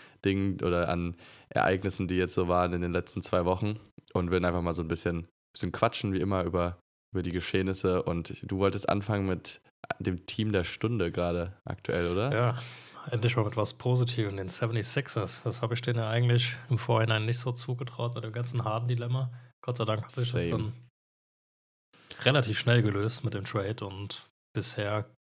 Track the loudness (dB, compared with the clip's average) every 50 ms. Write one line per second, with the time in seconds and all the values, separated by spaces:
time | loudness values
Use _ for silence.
0 | -20 -20 -12 _ 0 2 2 2 0 0 -2 0 0 2 2 2 2 2 0 0
1 | 0 -2 -4 -8 -14 -20 -20 -20 -20 _ 0 2 4 4 2 2 0 -2 -2 -2
2 | -2 0 2 2 2 2 2 0 2 4 4 4 4 2 0 0 0 0 0 -2
3 | -2 -2 -6 -6 -2 0 2 2 4 2 2 2 0 -2 -2 -6 -10 -16 _ -20
4 | -12 -2 -2 0 2 2 2 4 4 2 2 2 0 0 0 -2 -2 -2 -2 -2
5 | 0 -2 -2 -2 -4 -8 _ _ _ _ -8 -6 -4 -4 2 2 2 2 2 0
6 | -2 0 0 0 0 2 2 0 0 0 2 2 0 0 -2 -6 _ _ _ _
7 | _ _ -4 -4 -2 -2 -2 -4 -2 0 0 0 2 0 0 0 2 2 2 2
8 | 0 0 -2 -2 -4 -6 -10 -10 -6 -4 0 2 2 2 2 0 0 0 0 2
9 | 2 0 0 0 2 0 0 -2 -4 -8 -10 -10 _ _ _ _ -8 -8 -6 -2
10 | -2 -2 -2 -2 -4 -6 -4 -2 0 2 2 0 0 0 -2 -2 -2 0 0 0
11 | 0 0 0 0 0 0 0 0 -2 -4 -8 -10 _ -10 -10 -6 -4 -2 0 0
12 | 0 2 2 0 0 2 2 2 2 2 0 -2 -6 -10 -14 -16 -18 -18 -18 -16
13 | -8 -4 -2 0 2 2 2 2 0 0 0 0 0 -2 -2 -2 0 2 4 4
14 | 2 2 0 0 -2 -2 -2 -4 -4 -4 -2 -2 -2 0 0 -2 -2 0 0 -2
15 | -2 -2 -2 -4 -4 -4 -6 -6 -4 -6 -2 -2 -2 -2 -2 -2 -2 -2 0 0
16 | 0 0 2 2 4 4 4 4 4 2 -2 -6 -2 0 0 0 2 2 4 4
17 | 4 4 4 2 2 0 0 0 -2 -2 -4 -4 -4 -4 -4 -4 -6 -8 -4 -4
18 | -4 -4 -4 -4 -6 -6 -4 -4 -4 -2 -2 -2 0 0 0 0 0 0 0 0
19 | 0 0 0 0 -2 -4 -6 -10 -16 -20 _ _ -8 -6 -2 0 0 0 0 0
20 | -2 -6 -4 -4 -2 0 0 0 0 2 0 0 -2 -4 -6 -10 -16 -20 _ _
21 | _ _ _ _ _ _ _ _ _ _ _ _ _ _ _ _ _ _ _ -20
22 | -20 -18 -14 2 4 4 6 6 4 2 0 0 4 4 4 6 4 4 2 0
23 | 0 -2 -2 -4 -4 -4 -4 -4 -6 -4 -4 -2 -2 -2 -4 -6 -8 -10 -8 -10
24 | -10 -10 -10 -12 -14 -18 _ _ _ _ -4 -2 0 0 0 0 -2 0 0 -2
25 | -2 -4 -12 _ _